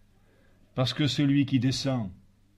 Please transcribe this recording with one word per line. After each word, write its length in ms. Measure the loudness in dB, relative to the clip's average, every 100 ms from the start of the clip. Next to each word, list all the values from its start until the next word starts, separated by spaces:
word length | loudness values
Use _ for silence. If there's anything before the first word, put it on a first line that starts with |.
| _ _ _ _ _ _ _ -4
parce 180 | -2
que 140 | 0 -2
celui 380 | 2 2 2 2
qui 140 | 2
descend, 520 | 0 -2 -2 -4 -6 -12 -20 _ _